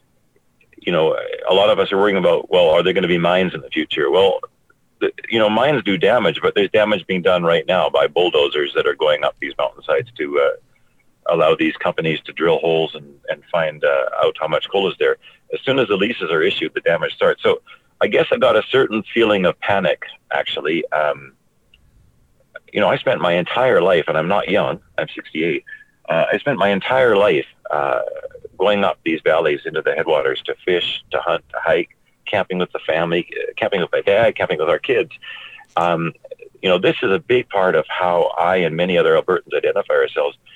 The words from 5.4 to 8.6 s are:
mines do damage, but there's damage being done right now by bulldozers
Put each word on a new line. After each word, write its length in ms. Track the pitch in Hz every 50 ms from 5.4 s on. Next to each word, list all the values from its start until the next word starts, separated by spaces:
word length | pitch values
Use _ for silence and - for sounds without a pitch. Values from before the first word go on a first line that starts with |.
| 110 104
mines 340 | 107 113 127 147 151 120 87
do 120 | 101 95
damage, 440 | 87 87 98 117 123 104 85 76 - -
but 120 | 87 -
there's 160 | 104 98 90
damage 360 | - 107 104 107 104 92 -
being 160 | - 95 90 82
done 220 | 95 92 90 85
right 220 | 82 85 82 -
now 220 | - 92 90 78 76
by 200 | - 71 71 73
bulldozers 640 | 73 82 90 87 85 76 71 71 69 76